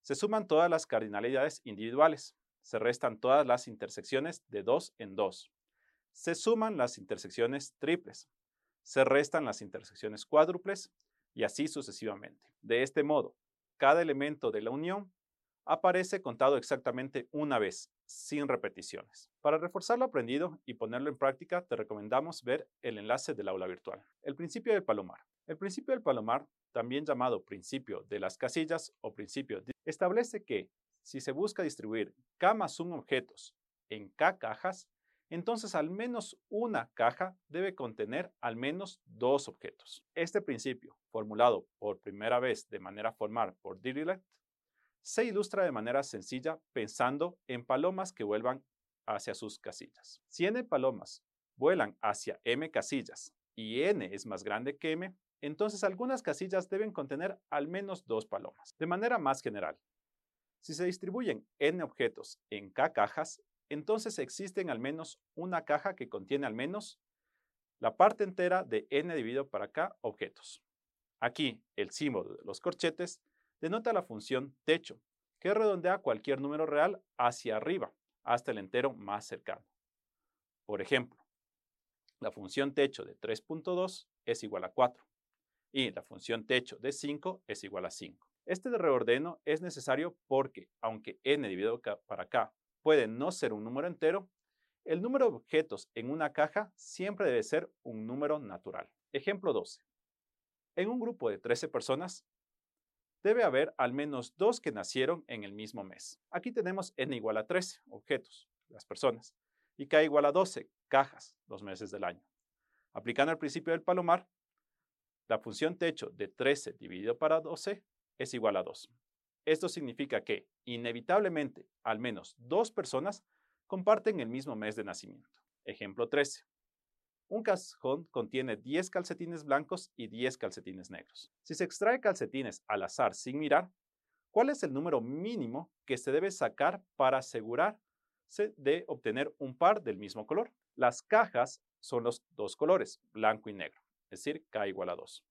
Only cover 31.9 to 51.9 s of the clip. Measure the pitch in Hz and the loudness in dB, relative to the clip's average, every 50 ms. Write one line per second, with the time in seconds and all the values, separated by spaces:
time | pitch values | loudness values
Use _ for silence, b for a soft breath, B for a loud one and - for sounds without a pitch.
31.9 | 110 113 101 - _ _ _ _ _ _ - 185 220 220 196 160 - - 170 175 | -2 -2 -2 -4 _ _ _ _ _ _ 4 4 4 4 0 -4 -4 -6 -6 -6
32.9 | 170 139 - - 139 131 127 _ - - - - _ _ _ _ _ _ _ _ | -6 -8 -2 0 0 0 0 _ -20 -20 -20 -20 _ _ _ _ _ _ _ _
33.9 | 104 107 104 95 _ - 147 175 190 185 - 113 107 - - 185 185 185 - _ | -12 -12 -12 -14 _ 2 2 2 2 0 -6 -6 -6 -4 -4 -4 -4 -4 -14 _
34.9 | _ _ _ _ _ _ _ _ 165 170 175 - 233 220 226 202 185 170 151 160 | _ _ _ _ _ _ _ _ -10 -6 -4 -4 -4 -4 -4 -2 -2 0 0 0
35.9 | 180 202 226 247 240 233 220 - - _ _ _ - 208 233 233 214 135 117 - | -2 -6 -4 -4 -4 -6 -6 -8 -14 _ _ _ -4 -2 -2 0 0 -2 -2 -4
36.9 | _ - 117 120 - - 185 185 185 _ _ _ 143 170 190 196 185 - 135 117 | _ 4 4 4 4 2 -6 -6 -6 _ _ _ -4 -2 -2 -2 -2 -4 -6 -8
37.9 | 110 - 107 107 120 151 180 - _ _ - 120 113 117 127 139 156 185 202 185 | -4 -4 -4 -2 -2 -4 -4 -6 _ _ -4 -4 -4 -2 -2 -4 -4 -4 -8 -10
38.9 | - _ _ _ 110 110 123 123 139 139 139 - - _ - 95 - _ - - | -12 _ _ _ -6 0 4 4 4 4 2 -4 -14 _ -14 -14 -14 _ -20 -20
39.9 | - - _ _ _ 170 170 170 - 208 196 - 131 113 - 139 127 123 - - | -20 -20 _ _ _ -4 -4 0 -2 -2 -2 -2 -6 -4 -4 -6 -6 -6 -10 -20
40.9 | - _ _ _ _ 110 110 107 107 107 120 123 110 92 - _ _ _ - 104 | -20 _ _ _ _ -6 -6 -4 4 6 6 6 6 4 -2 _ _ _ -4 -4
41.9 | 98 - _ 104 98 101 104 113 123 123 127 127 110 - - _ 107 98 92 95 | -4 -4 _ -12 -10 -4 0 2 2 2 2 2 0 -2 -4 _ -12 -12 -10 -10
42.9 | 98 104 107 - - _ 110 107 110 117 110 92 92 _ _ 98 95 95 101 127 | -10 -6 -6 -6 -4 _ -6 -4 0 0 -2 -2 -2 _ _ -14 -14 -8 -6 -6
43.9 | 131 143 156 165 190 190 185 _ _ _ _ _ _ _ _ _ _ _ _ _ | -4 -4 -4 -4 -4 -6 _ _ _ _ _ _ _ _ _ _ _ _ _ _
44.9 | _ _ _ - - - 240 240 202 202 202 202 - 196 185 170 131 110 107 120 | _ _ _ -4 0 0 0 2 2 0 -2 0 2 2 2 2 2 0 -2 2
45.9 | 123 139 139 - - - 110 - 131 131 127 160 160 - _ _ _ 131 110 101 | 2 2 0 0 -6 -10 -8 -6 -8 -4 -4 -4 -4 -4 _ _ _ -4 -4 -4
46.9 | - - 127 123 139 147 160 175 180 _ _ - 127 120 123 _ 131 131 151 180 | 0 2 2 2 4 2 -2 -2 -2 _ _ -8 -8 -8 0 _ 2 4 4 2
47.9 | 190 185 190 185 - - 110 101 104 107 113 123 131 135 _ _ _ _ _ _ | 0 -2 -6 -8 -6 -6 -2 0 0 2 2 0 -2 -2 _ _ _ _ _ _
48.9 | _ _ _ - 107 98 - - 98 - - 107 - - - - - - - - | _ _ _ -4 -4 -4 -4 -6 -8 -8 -8 -12 -12 -10 -12 -14 -12 -12 -16 -18
49.9 | _ _ _ - - _ _ _ - - 170 196 220 247 240 247 165 139 127 131 | _ _ _ -20 -20 _ _ _ -4 -2 0 0 0 -2 -2 0 0 2 2 2
50.9 | 127 95 - - - - _ _ _ _ _ _ _ - 127 156 185 175 117 104 | 0 -2 -12 -14 -18 -20 _ _ _ _ _ _ _ 2 4 4 4 4 2 0